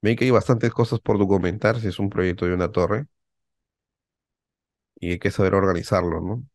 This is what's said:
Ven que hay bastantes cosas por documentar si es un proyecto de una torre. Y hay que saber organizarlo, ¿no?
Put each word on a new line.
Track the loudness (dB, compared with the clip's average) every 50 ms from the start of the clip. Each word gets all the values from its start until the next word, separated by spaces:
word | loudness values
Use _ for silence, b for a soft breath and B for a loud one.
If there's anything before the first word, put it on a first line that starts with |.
Ven | 2 0 0
que | 2 2
hay | 4
bastantes | 4 2 4 2 0 2 2 -2 0
cosas | 0 -2 0 0 -6
por | _ 0 2 2
documentar | 4 2 2 2 2 0 -4 0 0 0 0 0
si | -4 -6
es | -4 -4
un | -4 -4
proyecto | -2 -2 -2 -2 -2 -2 -2
de | -2 0
una | -2 -2 -2
torre. | 0 0 0 0 0 -4 -4 -8 _ _ _ _ _ _ _ _ _ _ _ _ _ _ _ _ _ _ _ _ _ _ _ _ _ _ _ _ _ _ _ _ _ _ _ _ _ _
Y | -6 -6
hay | -4 -2
que | -2 -2
saber | 0 2 2 2 4
organizarlo, | 2 2 2 0 -2 -2 0 0 0 0 0 -4 -4
¿no? | -4 -6 -6 -8 -10 -14 _